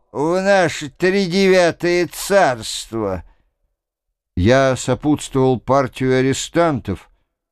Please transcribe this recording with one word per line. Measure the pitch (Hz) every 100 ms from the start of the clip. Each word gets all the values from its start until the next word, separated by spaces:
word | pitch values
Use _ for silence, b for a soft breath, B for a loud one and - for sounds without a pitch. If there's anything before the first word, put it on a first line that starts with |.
| _
в | 120 156 185
наше | 196 196 165 - 147
тридевятое | - 180 202 190 190 190 185 175 156 175 175 175
царство?" | - - 196 160 120 107 - - 113 104 90 - _ _ _ _ _ _ _ _ _ _ -
"Я | 92 131 135 127
сопутствовал | - 127 147 143 - 131 131 127
партию | - 139 127 - 131 131
арестантов, | 131 131 - 160 170 135 - 90 - _ _ _ _